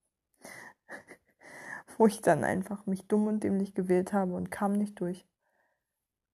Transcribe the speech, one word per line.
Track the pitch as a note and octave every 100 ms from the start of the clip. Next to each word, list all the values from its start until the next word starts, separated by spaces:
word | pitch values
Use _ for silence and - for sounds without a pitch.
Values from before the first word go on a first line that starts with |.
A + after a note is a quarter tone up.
| _ _ _ _ - - - - -
<laughs> | - - - _ _ - - - - - -
wo | A3
ich | G#3
dann | - D3+
einfach | - F#3 F#3 G3+ -
mich | F#3+ -
dumm | G#3+ G#3+
und | G#3+
dämlich | G#3 G3 G3 -
gewählt | F#3 F3+ F#3
habe | G3+ F#3
und | F3+ F3+
kam | - G3+
nicht | G#3 G#3 -
durch. | F3 F#3 - _ _ _ _ _ _ _ _ _ _